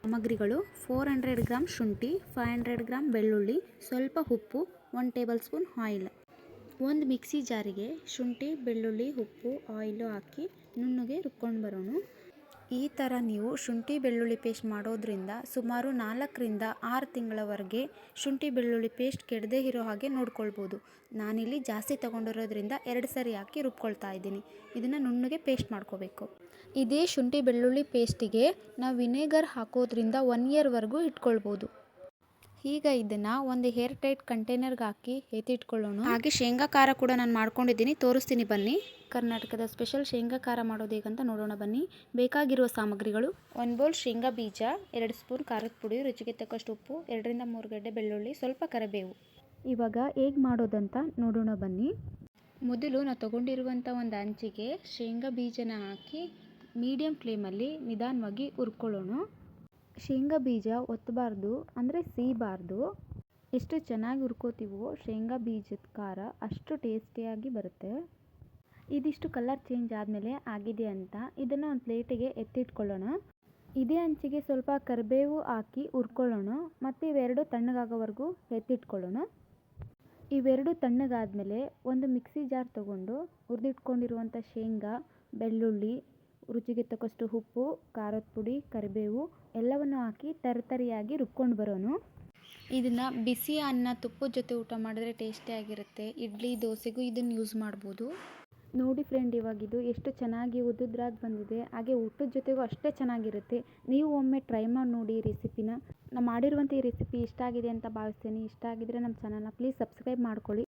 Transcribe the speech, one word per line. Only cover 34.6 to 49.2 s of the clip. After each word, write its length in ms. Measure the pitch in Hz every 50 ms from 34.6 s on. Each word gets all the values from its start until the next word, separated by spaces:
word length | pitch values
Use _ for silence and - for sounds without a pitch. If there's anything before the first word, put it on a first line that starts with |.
| 247 262 254 240 233
ಹಾಕಿ 400 | 208 202 _ - 247 254 269 269 _
ಎತ್ತಿಟ್ಕೊಳ್ಳೋಣ. 680 | - 220 220 - 254 240 - - 233 220 214 208 202 202
ಹಾಗೆ 300 | 226 240 233 233 233 302
ಶೇಂಗಾ 360 | - - 254 - 240 254 285
ಖಾರ 220 | 294 - 277 269 269
ಕೂಡ 180 | 269 269 262 247 254
ನಾನು 180 | 247 240 233 233
ಮಾಡ್ಕೊಂಡಿದ್ದೀನಿ, 600 | 220 220 220 - - 247 247 233 220 226 269 311
ತೋರಿಸ್ತೀನಿ 500 | - 269 247 254 262 - - 262 233 226
ಬನ್ನಿ. 380 | 208 214 208 196 220 285 415 - - - - - -
ಕರ್ನಾಟಕದ 520 | - 247 240 233 226 226 - - - 214 226
ಸ್ಪೆಷಲ್ 380 | 220 - - 240 - - 269 285
ಶೇಂಗಾ 340 | - - 240 233 233 254 254
ಖಾರ 200 | - 254 240 233
ಮಾಡೋದು 320 | 226 226 220 214 220 208 220
ಹೇಗಂತ 260 | 214 208 214 220 233 269
ನೋಡೋಣ 300 | 240 220 208 214 214 208
ಬನ್ನಿ. 340 | 202 208 208 220 262 339 - - - - _ -
ಬೇಕಾಗಿರುವ 500 | 240 247 254 - 294 294 262 269 254 254
ಸಾಮಗ್ರಿಗಳು: 640 | 240 - 226 214 208 208 196 208 214 208 220 247 311 392 - _ _ -
ಒಂದು 200 | 240 240 240 240
ಬೌಲ್ 180 | 233 277 311 320
ಶೇಂಗಾ 360 | - - 254 226 233 240 262
ಬೀಜ, 320 | 233 247 226 208 190 - 220 240 311 403 392 - -
ಎರಡು 200 | 240 226 214 226
ಸ್ಪೂನ್ 300 | - - - 247 254 294
ಖಾರದ 260 | - 240 214 220 233 - -
ಪುಡಿ, 200 | - 220 220 247
ರುಚಿಗೆ 300 | 277 269 240 - 233 233
ತಕ್ಕಷ್ಟು 400 | 226 - 233 - 233 226 - -
ಉಪ್ಪು, 320 | 214 214 - - 269 320 330 -
ಎರಡರಿಂದ 340 | 240 226 214 233 240 240 254
ಮೂರು 240 | 240 233 226 220 214
ಗೆಡ್ಡೆ 220 | 220 214 202 233
ಬೆಳ್ಳುಳ್ಳಿ, 440 | 214 226 214 214 208 208 208 233 294
ಸ್ವಲ್ಪ 300 | - - 254 262 - 330
ಕರಿಬೇವು. 500 | 320 - 233 220 208 196 202 185 185 - -